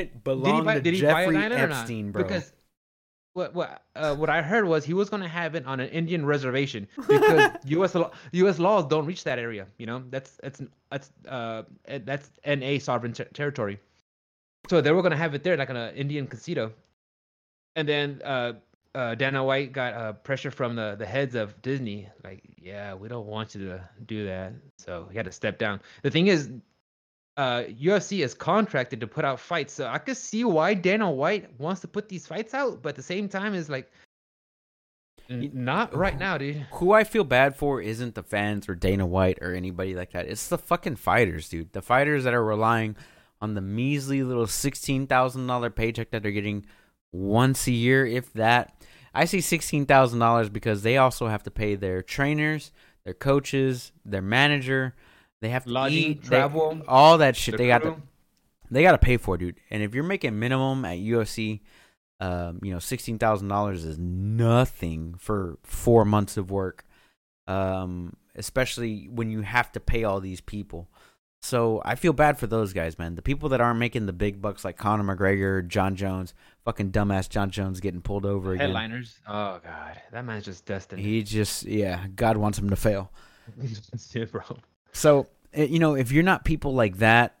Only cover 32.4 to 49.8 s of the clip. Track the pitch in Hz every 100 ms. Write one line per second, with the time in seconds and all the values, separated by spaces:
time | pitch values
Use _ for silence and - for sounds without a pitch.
32.4 | 220 269 262 127 147 135 127 185 202 196
33.4 | 208 190 151 135 - _ _ _ _ _
34.4 | _ _ _ _ _ _ _ _ - 123
35.4 | 147 131 123 175 233 147 190 139 190 160
36.4 | 139 151 135 - 180 214 214 226 151 127
37.4 | 139 135 143 131 98 113 123 107 - 104
38.4 | 104 104 - 87 95 98 90 92 92 -
39.4 | 90 90 92 90 95 90 92 90 - 104
40.4 | - 175 - 170 - 117 - 110 104 80
41.4 | - 82 80 101 - 127 143 147 127 120
42.4 | 110 107 113 113 110 104 - _ _ -
43.4 | 107 101 95 107 131 147 135 139 127 123
44.4 | 110 - 143 - - 131 135 127 127 131
45.4 | 123 123 120 - 113 117 113 110 104 104
46.4 | 104 104 101 _ _ _ _ 87 98 110
47.4 | 131 135 131 120 120 135 127 123 123 110
48.4 | 110 120 - - - - - - 165 196
49.4 | - 165 - 147